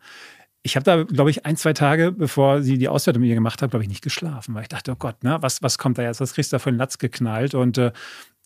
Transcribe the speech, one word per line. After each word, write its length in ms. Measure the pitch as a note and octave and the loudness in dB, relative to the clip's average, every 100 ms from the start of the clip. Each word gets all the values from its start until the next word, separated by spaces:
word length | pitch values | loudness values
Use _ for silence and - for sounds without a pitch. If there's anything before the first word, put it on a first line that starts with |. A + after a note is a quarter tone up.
| - - - - _ _ | -10 -20 -20 -20 _ _
ich 140 | - C3+ | -2 0
hab 80 | |
da, 200 | C#3 E3+ | 4 4
glaub 240 | D#3+ C#3 C#3+ | 4 4 4
ich, 180 | D3 D3+ | 2 -2
ein, 120 | D#3+ | 0
zwei 160 | D#3+ | 0
Tage, 380 | D3+ D3 D#3+ E3 | 2 4 4 2
bevor 520 | F#3+ D3+ - C#3 C#3 | 0 -2 2 4 4
sie 160 | C3 C3+ | 2 2
die 80 | C3 | 2
Auswertung 340 | C#3 - A#2+ | 0 2 2
mit 80 | B2 | 2
mir 60 | A2+ | 2
gemacht 260 | A2+ - | 0 -2
hat, 80 | C3+ | -2
glaub 140 | A#2 | -2
ich, 40 | G#2 | -4
nicht 160 | G2 | -6
geschlafen, 520 | D3+ - E3+ C3+ A2 A2 | -8 -6 -8 -8 -8 -10
weil 80 | |
ich 40 | A2+ | -10
dachte, 240 | C3 - | -12 -8
"Oh 40 | B2 | -6
Gott, 280 | B2+ A2 | -8 -4
ne, 140 | B2 D#3+ | -2 0
was, 200 | C#3 - | -2 -2
was 160 | B2+ - | -2 0
kommt 220 | C3+ A#2+ | -2 0
da 20 | |
jetzt? 200 | A#2+ A#2 | -2 -4
Was 120 | C3 | -6
kriegst 180 | - C#3+ | -4 -2
du 40 | C3 | -2
da 40 | |
für 100 | - | 0
einen 100 | A#2+ | 0
Latz 180 | C3+ - | -2 -4
geknallt?" 560 | A#2 - A#2+ A2 C#3 | -6 -2 -4 -2 -2
Und, 240 | C#3 B2+ B2 | 0 0 2
äh, 140 | B2 A#2 - - - _ | 0 -2 -16 -20 -20 _